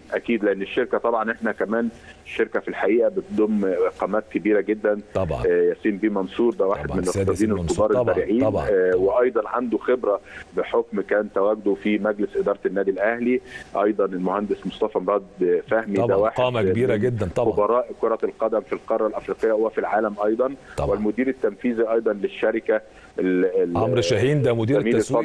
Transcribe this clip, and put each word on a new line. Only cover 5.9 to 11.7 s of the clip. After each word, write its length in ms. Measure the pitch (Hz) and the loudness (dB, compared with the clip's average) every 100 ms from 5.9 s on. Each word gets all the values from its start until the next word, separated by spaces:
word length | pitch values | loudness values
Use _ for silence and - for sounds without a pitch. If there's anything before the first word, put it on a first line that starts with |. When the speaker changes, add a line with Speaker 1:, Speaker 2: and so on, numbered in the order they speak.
| 98 | 0
Speaker 1:
بيه 120 | 110 | 0
منصور 440 | 101 95 - 117 | 0 -4 0 0
ده 120 | 104 95 | 2 0
واحد 200 | 101 73 | 0 -2
Speaker 2:
طبعا. 120 | 92 | -4
Speaker 1:
من 60 | |
Speaker 2:
السيد 180 | 90 98 | -2 0
Speaker 1:
الناقدين 280 | 95 92 110 | 0 0 0
Speaker 2:
ياسين 120 | 98 | 0
منصور. 220 | 82 107 107 | -2 0 2
Speaker 1:
الكبار 180 | 117 | 2
Speaker 2:
طبعا، 120 | 110 90 | 2 0
Speaker 1:
البارعين، 260 | 87 113 | 2 2
Speaker 2:
طبعا، 200 | 131 98 76 | 2 0 0
Speaker 1:
آه، 220 | 98 92 | 2 4
Speaker 2:
طبعا. 40 | 90 | 4
Speaker 1:
وايضا 540 | 95 117 123 113 104 | 2 4 2 0 -2
عنده 280 | 117 123 110 | -4 -2 -2
خبره 420 | - 127 110 - - - - - | 0 0 0 -2 -4 -18 -10 -6
بحكم 440 | - 117 117 101 | -2 -2 -2 -4
كان 260 | 95 104 107 98 | -2 -2 0 0
تواجده 400 | 101 110 101 | 0 0 0